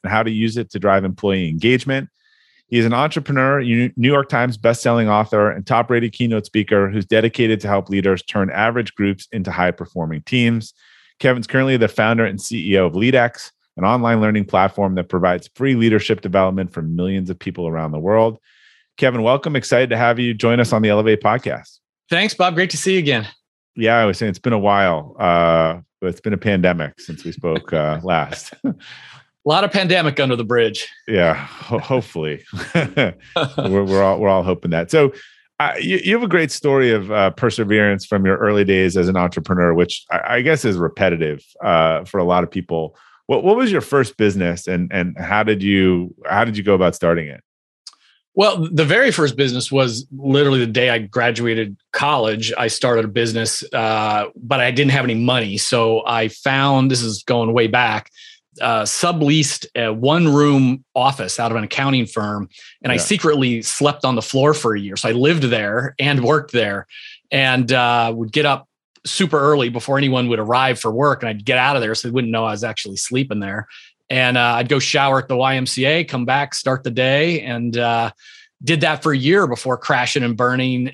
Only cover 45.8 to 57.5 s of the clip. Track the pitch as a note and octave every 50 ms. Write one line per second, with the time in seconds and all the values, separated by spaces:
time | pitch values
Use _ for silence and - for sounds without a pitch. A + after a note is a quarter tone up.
45.8 | F#2+ F#2 F2+ F2 F2+ F2+ - _ - - F2+ G2+ A#2 A#2 G#2+ G#2 F#2+ G#2 G2 F2+
46.8 | F#2 F2 D#2+ - - E2+ E2+ E2+ D#2+ D2 C2+ - _ _ _ _ _ _ _ _
47.8 | - - _ _ _ _ _ _ _ _ - G3 G3+ G#3+ F#3 F3+ D#3+ E3 F3 D3+
48.8 | D#3+ C#3 F3 A#3 C4+ B3+ F3 - D#3 C#3+ A#2+ B2+ C#3 C3 A#2+ B2 A#2 - C3+ C3+
49.8 | C3 B2 A2 A2+ C3+ - C#3 C3+ C3+ C3+ C3+ C#3+ D3 C#3 C3+ C3 A#2+ A2+ A2 B2
50.8 | B2 B2+ A#2 A#2 G#2+ G2 - B2+ A#2 A#2+ A#2 A2+ A#2+ A#2 A2+ A2+ A2 G2+ G2 -
51.8 | _ _ - - C#3+ D3 D3 C3+ A2 A2 G#2+ A2 A2 A2 A2+ - A#2+ A2+ - -
52.8 | - B2 A#2+ A2+ A2+ G#2+ G2 A#2+ A#2 A2+ A2+ A#2 A2+ G#2+ - - - - - B2
53.8 | A2 A2 A2 G#2+ A2 G#2+ G#2+ G#2+ G#2 - - - B2 A2+ C#3+ C3 B2 B2 B2 C3
54.8 | D3 C3+ C3 C#3 B2 B2+ A2+ A2+ A#2+ B2 B2+ B2 A2 G2+ G2 G#2 - - C3 A#2+
55.8 | A2+ A2+ A2+ A2 - - A#2 A#2 A2+ A2+ - - - C#3 C3+ C3+ C#3 C#3+ C#3 C3
56.8 | C3 C3+ C3 A#2+ A#2 A2+ G#2+ G2+ - - B2 A#2+ A2+ A2+